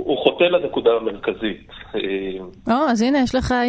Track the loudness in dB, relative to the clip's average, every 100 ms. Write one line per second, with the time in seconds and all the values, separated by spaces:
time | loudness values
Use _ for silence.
0 | 0 0 0 2 2 2 0 0 2 2
1 | 0 -6 -6 -4 -4 -6 -14 -20 -10 -6
2 | -4 -4 -6 -8 -12 -8 -2 2 2 2
3 | 4 2 2 0 0 2